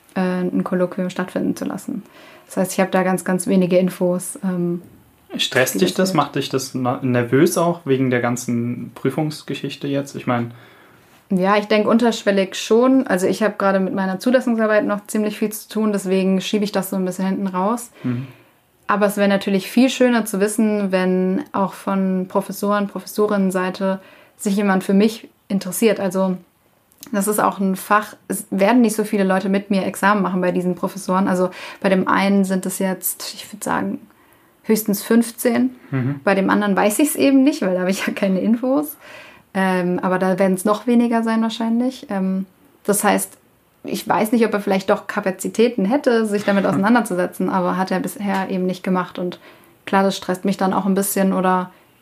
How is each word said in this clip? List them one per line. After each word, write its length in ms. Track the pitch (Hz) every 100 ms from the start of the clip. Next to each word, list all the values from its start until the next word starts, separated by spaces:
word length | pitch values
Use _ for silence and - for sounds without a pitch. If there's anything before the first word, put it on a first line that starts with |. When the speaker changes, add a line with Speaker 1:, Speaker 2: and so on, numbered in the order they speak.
| _ 190
Speaker 1:
äh, 40 | 185 180
ein 240 | 180 185 180
Kolloquium 440 | 185 180 - 180
stattfinden 460 | - 185 190 - -
zu 80 |
lassen. 400 | - - - - - - - - -
Das 100 | -
heißt, 160 | 185
ich 80 | -
habe 100 | 185
da 120 | 190
ganz, 200 | 185 180
ganz 240 | - 185 -
wenige 300 | 190 180 180
Infos, 600 | 185 - 180 180 - -
ähm, 380 | 190 180 175 175 - - _ _ - 392
Speaker 2:
Stresst 380 | - 127 127 -
Speaker 1:
wie 40 |
Speaker 2:
dich 120 | 180
Speaker 1:
das 20 | -
Speaker 2:
das? 140 | 185
Speaker 1:
wird. 80 | 156
Speaker 2:
Macht 180 | 135 143
dich 140 | 135
das 260 | 135 - 131
na-, 240 | 123 135
nervös 560 | 131 123 117 131 175 185
auch 240 | 170 170 139
wegen 240 | 131 131
der 100 | 123
ganzen 720 | 120 120 - 120 120 123 120 -
Prüfungsgeschichte 920 | 135 135 156 151 - 135 139 - 143
jetzt? 260 | 139 139 127
Ich 100 | 127
mein 240 | 120 117 - - - - - _ _ -
Speaker 1:
Ja, 260 | 190 190 208
ich 120 | 208
denk 180 | 214 208
unterschwellig 680 | 226 233 220 208 196 185 -
schon. 500 | - 220 262 262 247
Also 200 | 190 185
ich 140 | 190
hab 160 | 214 202
gerade 220 | 196 196
mit 140 | 190
meiner 260 | 196 190 185
Zulassungsarbeit 680 | 254 254 247 226 214 214 202
noch 220 | 202 -
ziemlich 300 | 220 214 208
viel 100 | 214
zu 160 | - -
tun, 240 | 214 214
deswegen 480 | 202 185 190 190 190
schiebe 240 | 190 214 202
ich 80 |
das 160 | 196 185
so 80 | 190
ein 80 | 185
bisschen 200 | 180 190
hinten 200 | 190 196
raus. 440 | 185 190 233 - -
Speaker 2:
Mhm. 240 | 127 123 131 - _ _ _ _ -
Speaker 1:
Aber 180 | 208 202
es 100 | 202
wär 140 | 202
natürlich 420 | 196 202 196 -
viel 180 | - 262
schöner 360 | - 247 240 214
zu 160 | 196
wissen, 500 | 214 214 220 208 196
wenn 520 | 185 185 185 185 190 -
auch 180 | 202 185
von 540 | - - 196 190 185 185
Professoren, 600 | 202 196 196 202 208 202
Professorinnenseite 1120 | 185 - - 208 202 190 185 185 180 190 190 - - - -
sich 220 | 208 196
jemand 260 | 202 190
für 100 | -
mich 360 | 196 220 - - _ -
interessiert. 540 | 196 185 170 226 196
Also 340 | 196 185 190 180 - _ _ _ _ - -
das 140 | 208 202
ist 100 | 208
auch 200 | 196 190
ein 180 | 190 185
Fach, 380 | - 208 208 - -
es 180 | 196 -
werden 300 | 196 196 247
nicht 160 | 220 220
so 80 | 208
viele 180 | 208
Leute 240 | 196 190 196
mit 240 | 196 202
mir 140 | 196 190
Examen 360 | - 196 208
machen 200 | 180 185
bei 100 | 180
diesen 240 | 180 180 175
Professoren. 540 | 190 190 196 185 196
Also 220 | 180 185 - - -
bei 80 | 196
dem 220 | 190 -
einen 340 | 185 196 202
sind 220 | 190 190 185
es 140 | -
jetzt, 540 | 190 180 - - -
ich 180 | - -
würd 100 | 202
sagen, 360 | - - 196 - - _ _ _ _ _
höchstens 380 | - 214 214 202
fünfzehn. 680 | - 233 233 - 247 240 254 - -
Speaker 2:
Mhm. 300 | 135 127 143
Speaker 1:
Bei 120 | 202 196
dem 160 | 190
anderen 240 | 202 208 185
weiß 240 | 202 214
ich's 160 | 294 -
eben 280 | 277 269
nicht, 200 | 269 311
weil 100 | 190
da 80 | 180
hab 60 | 185
ich 160 | 190 -
ja 80 |
keine 260 | - 196 185
Infos. 540 | 196 226 254 277 294 - - - - - _ 190
Ähm, 440 | 190 185 180 180
aber 160 | 190 185
da 180 | 190 180
werden's 260 | 190 185 208
noch 200 | 208 254
weniger 380 | 233 233 233
sein 180 | 226 226
wahrscheinlich. 640 | 226 220 226 233 247 262 -
Ähm, 340 | 196 190 190 190 _ _ _ -
das 180 | 202
heißt, 340 | 208 190 - - _ _ _ _
ich 240 | - 190 -
weiß 240 | 175 220
nicht, 140 | 240 220
ob 80 |
er 60 | 208
vielleicht 300 | 202 190 196
doch 160 | 202 -
Kapazitäten 800 | - 196 185 190 208 240 233 190
hätte, 420 | 285 269 233 220
sich 180 | 202 202
damit 200 | 202 190
Speaker 2:
<laughs> 20 |
Speaker 1:
auseinanderzusetzen, 800 | 190 196 240 220 180 180 - 185
aber 260 | 190 180 180
hat 120 | 190
er 100 | 185
bisher 500 | 180 - 202 196 190
eben 160 | 190 185
nicht 160 | 185
gemacht. 340 | - 185 180 -
Und 220 | 180 - - - _ _ -
klar, 160 | 196
das 120 | 196 190
stresst 300 | - 185 202
mich 120 | 190
dann 140 | 190
auch 120 | 190 196
ein 80 |
bisschen 400 | 190 202 196 190
oder 380 | 185 185 185 185 - _ _